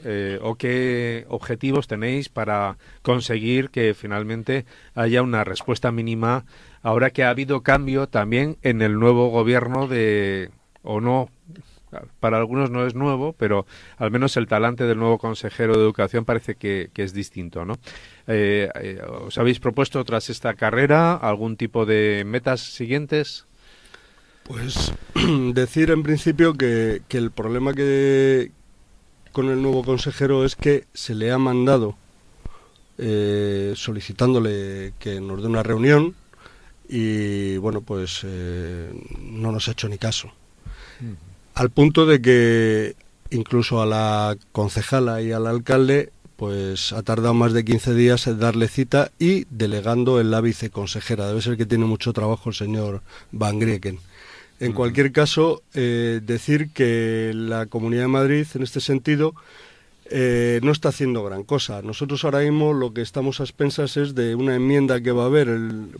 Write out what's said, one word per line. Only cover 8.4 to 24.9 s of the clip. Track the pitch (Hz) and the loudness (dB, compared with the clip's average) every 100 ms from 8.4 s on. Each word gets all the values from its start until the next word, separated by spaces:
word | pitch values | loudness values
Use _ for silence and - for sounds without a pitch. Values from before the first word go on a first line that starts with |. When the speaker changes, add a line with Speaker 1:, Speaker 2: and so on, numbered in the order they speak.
| 147 156 | 0 -2
Speaker 1:
en | 131 113 | -2 2
el | 110 107 | 2 4
nuevo | 117 120 123 | 4 6 4
gobierno | 117 113 123 120 131 135 | 2 2 2 0 -2 -2
de, | 123 110 104 98 98 92 - _ _ | 0 2 2 0 -2 -6 -14 _ _
o | - 107 | -6 -2
no? | 120 131 127 _ - 165 - - - - - - | 0 0 -2 _ -20 -20 -20 -20 -20 -18 -18 -4
Para | 113 110 | 0 0
algunos | 113 131 135 | 0 0 -2
no | 123 127 | -2 -4
es | 120 | -2
nuevo, | 143 131 147 160 | -2 -2 -4 -2
pero | 107 101 - - - - | 0 0 -2 -12 -20 -6
al | 110 | -2
menos | 120 135 127 | 0 0 0
el | 110 | 0
talante | 107 117 120 120 | 0 0 0 0
del | 110 | 2
nuevo | 117 117 | 2 0
consejero | 113 110 104 - 113 | -2 -6 -8 -2 2
de | 113 | 4
Educación | 107 107 98 117 | 4 2 -2 -2
parece | 113 113 - 107 | -2 -2 -4 -6
que, | 101 98 85 | -4 -4 -6
que | - | -6
es | 98 | -6
distinto, | 98 98 - 85 85 87 | -6 -8 -10 -10 -8 -8
¿no? | 120 - - - - - | -8 -12 -20 -20 -14 -2
Eh, | 110 101 104 101 - | 2 2 2 0 -4
eh, | 98 95 - - 104 | -10 -10 -12 -12 -8
¿os | - | 0
habéis | 123 120 | 0 2
propuesto | 123 113 139 139 117 | -2 -2 -2 -2 -4
tras | 113 - | -4 -4
esta | 113 120 | -6 -6
carrera | 104 110 113 139 151 165 | -2 0 2 4 6 4
algún | 175 113 104 113 110 | 2 0 -2 -4 -4
tipo | 113 117 110 | -4 -2 2
de | 107 107 101 101 | 2 2 0 -2
metas | 123 127 127 | -4 -2 -4
siguientes? | - - 117 139 147 151 143 - - _ - - - - _ _ _ _ | -6 -10 -4 -4 -2 -2 -2 -8 -20 _ -20 -20 -20 -20 _ _ _ _
Speaker 2:
Pues | - 113 123 - - | -16 -10 -6 -4 -4